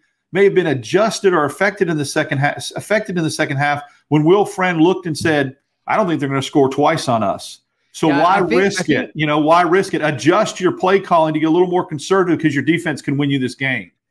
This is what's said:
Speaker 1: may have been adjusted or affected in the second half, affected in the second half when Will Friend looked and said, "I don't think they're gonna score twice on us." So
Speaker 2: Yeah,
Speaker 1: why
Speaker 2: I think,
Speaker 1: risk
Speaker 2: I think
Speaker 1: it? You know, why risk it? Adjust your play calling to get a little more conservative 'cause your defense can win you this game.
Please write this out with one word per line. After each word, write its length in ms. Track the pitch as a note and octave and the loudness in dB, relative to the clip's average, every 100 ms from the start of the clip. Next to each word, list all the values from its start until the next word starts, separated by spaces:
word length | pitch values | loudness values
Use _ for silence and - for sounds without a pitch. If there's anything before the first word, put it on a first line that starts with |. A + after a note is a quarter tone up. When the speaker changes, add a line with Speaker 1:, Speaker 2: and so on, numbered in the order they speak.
| _ _ _ | _ _ _
Speaker 1:
may 120 | F3 | 2
have 100 | G3 | 4
been 120 | E3+ E3+ | 4 0
adjusted 640 | C3 A2 E3+ A3 - G3 | -2 -2 0 0 2 2
or 120 | F3 | 2
affected 440 | D3+ - G3 G3 F3 | 0 0 -2 0 -2
in 100 | D#3 | -2
the 60 | |
second 340 | C#3 D#3+ D3 C#3 | -4 -4 -2 0
half, 320 | C#3+ - - | -2 -2 -10
affected 420 | - - G#3+ G#3+ F3 | -12 -4 -4 -2 -4
in 60 | |
the 80 | D#3 | -4
second 280 | D3 D3+ C#3 | -2 -4 -2
half 240 | D3 C#3+ - _ - | -2 -2 -6 _ -2
when 160 | D3+ | 2
Will 220 | D3+ G3+ F#3+ | 4 4 2
Friend 340 | - F#3 E3+ | 0 -2 4
looked 240 | E3 F#3 F3 | 2 2 -4
and 100 | D3 | -4
said, 380 | E3+ D3 C3+ C3 _ _ - | 0 0 0 -6 _ _ -4
"I 100 | D#3 | -2
don't 120 | G3 | 0
think 120 | D3+ | -2
they're 80 | C#3 | -2
gonna 100 | C3+ | -4
score 300 | B2+ D#3 C3+ | -2 2 2
twice 360 | C3+ D3 D#3+ - | 2 0 0 0
on 160 | A#2 | 0
us." 380 | G2+ E2+ - - _ _ _ | 0 -4 -8 -20 _ _ _
So 160 | - D#3+ | -4 0
Speaker 2:
Yeah, 140 | C#3+ | 2
Speaker 1:
why 140 | E3+ G3 | 2 2
Speaker 2:
I 20 | |
think, 120 | F3 | 2
Speaker 1:
risk 280 | F3 G3 - | 2 2 0
Speaker 2:
I 40 | |
think 140 | E3+ C3+ | -2 -2
Speaker 1:
it? 140 | - | -2
You 120 | D#3 D3+ | -4 -2
know, 120 | D3+ | 0
why 220 | D3+ E3+ | 4 4
risk 320 | F3 F#3 F#3+ | 4 2 0
it? 80 | D#3+ | -2
Adjust 560 | D3+ C3+ C3 F3+ - - | -2 -2 0 0 0 -2
your 140 | F3+ | -2
play 280 | E3+ F#3 G3 | 0 0 0
calling 340 | F#3+ E3+ D#3+ | 2 0 0
to 60 | D#3 | 0
get 60 | D#3+ | 0
a 60 | |
little 160 | E3 F3+ | 2 2
more 160 | F3 | 0
conservative 560 | - D3+ - F#3+ F3+ D#3 | -4 -8 -2 0 2 2
'cause 140 | D#3 | 0
your 100 | C#3+ | 0
defense 380 | C3+ E3+ E3 C#3+ | -2 -2 -2 -6
can 160 | - C#3 | -4 -2
win 100 | D3 | -2
you 80 | C#3 | -2
this 160 | B2+ | -4
game. 360 | - C3+ B2 F2 _ _ | -4 -6 -6 -8 _ _